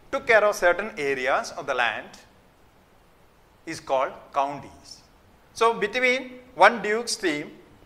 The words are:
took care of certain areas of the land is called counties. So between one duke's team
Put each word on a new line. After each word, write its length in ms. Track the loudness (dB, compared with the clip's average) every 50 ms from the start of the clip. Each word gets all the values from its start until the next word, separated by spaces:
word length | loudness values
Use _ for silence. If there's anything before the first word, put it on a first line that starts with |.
| -10 -8
took 160 | -8 -4 0
care 160 | 2 4 4
of 140 | 4 2 2
certain 380 | 2 2 2 2 2 -4 -8 -8
areas 540 | -4 -4 -2 -2 -2 0 0 0 0 -2 -6
of 140 | -10 -10 -6
the 80 | -4 -2
land 340 | 0 0 -2 -2 -6 -10 -14 -20 -20 -20 -20 _ _ _ _ _ _ _ _ _ _ _ _ _ _ _ _ _ _ _ _ _ _ _ _ _ _ _
is 160 | -14 -14 -12
called 320 | -4 -2 0 0 0 -2 -4 -12 -18 -6 -2
counties. 680 | -2 -2 -2 -4 -10 -14 -18 -20 -20 -20 -20 -20 -20 -20 _ _ -20 -20 _ -20 _ _ _ -2
So 200 | 2 2 2 2
between 640 | 2 -2 -2 0 0 2 2 2 0 -4 -8 -14 -20 -20 -12 4
one 260 | 6 6 6 6 4
duke's 360 | 0 -2 -2 -2 -2 -4 -6
team 340 | -4 -2 -2 -2 -4 -6 -12 -16 -20 -20 -20 -20 -8 -2